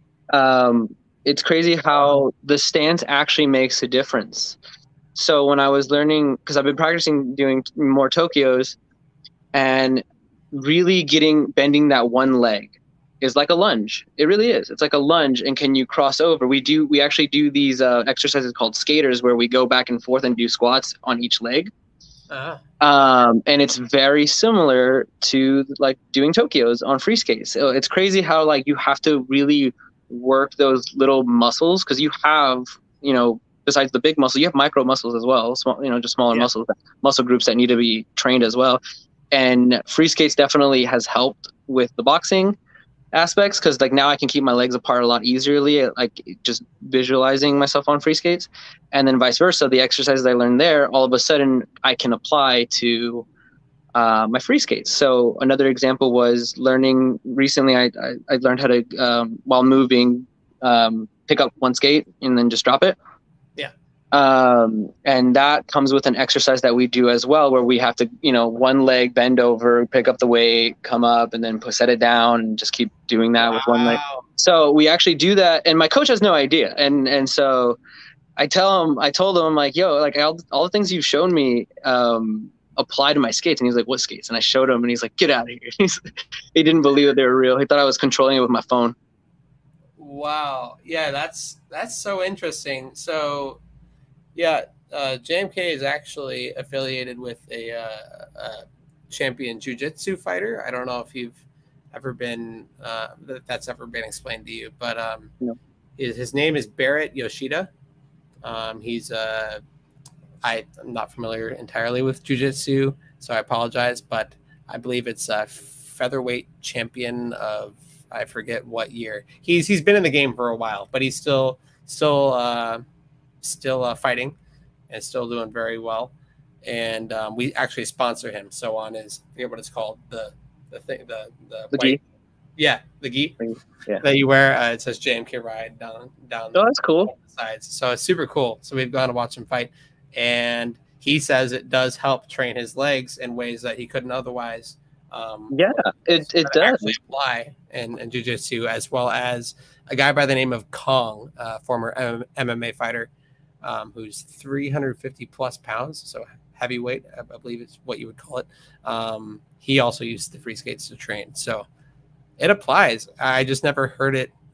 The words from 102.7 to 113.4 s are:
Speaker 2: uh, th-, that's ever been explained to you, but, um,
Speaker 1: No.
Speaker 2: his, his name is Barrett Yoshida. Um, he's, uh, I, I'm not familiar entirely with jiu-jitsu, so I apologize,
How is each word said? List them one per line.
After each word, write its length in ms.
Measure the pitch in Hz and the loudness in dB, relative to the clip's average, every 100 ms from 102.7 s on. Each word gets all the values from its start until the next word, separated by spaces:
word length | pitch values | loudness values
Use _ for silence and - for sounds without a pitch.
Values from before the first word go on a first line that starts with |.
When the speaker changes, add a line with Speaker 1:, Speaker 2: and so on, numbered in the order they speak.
| _ | _
Speaker 2:
uh, 240 | 117 113 110 - 139 | -12 -12 -12 -16 -18
th-, 180 | 127 127 | -16 -12
that's 240 | 120 127 | -12 -12
ever 160 | 123 117 | -16 -12
been 180 | 117 | -12
explained 420 | 110 - 131 113 110 | -12 -14 -14 -16 -14
to 40 | |
you, 200 | 113 113 - | -16 -16 -12
but, 200 | 120 113 | -10 -8
um, 340 | 113 113 110 - | -8 -10 -16 -12
Speaker 1:
No. 180 | 123 117 _ _ _ - | -10 -10 _ _ _ -12
Speaker 2:
his, 200 | 123 113 | -10 -8
his 160 | 123 | -6
name 240 | 139 156 151 | -2 -2 -2
is 100 | 117 | -6
Barrett 480 | - 131 151 147 131 | -4 -2 -2 -4 -8
Yoshida. 540 | 113 - 135 156 190 _ _ _ _ _ _ _ | -12 -10 -8 -8 -8 _ _ _ _ _ _ _
Um, 380 | 117 113 110 110 | -14 -12 -12 -12
he's, 280 | 113 117 113 | -10 -10 -8
uh, 520 | 113 110 110 110 107 - _ _ _ - _ _ - | -10 -8 -8 -8 -12 -18 _ _ _ -20 _ _ -8
I, 220 | 120 113 - - | -4 -4 -8 -20
I'm 100 | - | -14
not 220 | 117 113 | -12 -12
familiar 340 | - 113 113 113 | -12 -10 -10 -10
entirely 520 | 120 117 117 117 123 | -12 -10 -6 -4 -2
with 200 | 131 131 | -4 -6
jiu-jitsu, 720 | - 127 135 135 - 135 135 135 _ _ | -6 -4 -4 -4 -2 -2 -2 -4 _ _
so 140 | - | -6
I 60 | |
apologize, 600 | 117 | -6